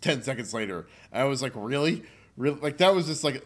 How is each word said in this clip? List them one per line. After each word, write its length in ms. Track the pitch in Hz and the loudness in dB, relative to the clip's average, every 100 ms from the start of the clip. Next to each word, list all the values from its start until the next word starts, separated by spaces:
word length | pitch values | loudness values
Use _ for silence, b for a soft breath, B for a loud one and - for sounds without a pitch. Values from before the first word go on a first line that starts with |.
ten 220 | 180 135 | -2 -2
seconds 300 | 135 131 107 | -2 -6 -4
later. 340 | 113 104 87 - B B | -4 -4 -6 -8 B B
And 100 | 110 | 0
I 40 | 139 | 0
was 160 | 131 | 0
like, 120 | 131 117 | -4 -6
"Really?" 480 | 107 143 156 - B B B - | -2 0 2 0 B B B -2
Really? 220 | 139 147 | -2 0
Like, 180 | 147 139 | -4 4
that 160 | 185 | 6
was 140 | 190 160 | 6 2
just, 160 | 147 | -2
like, 220 | 151 131 | -2 -2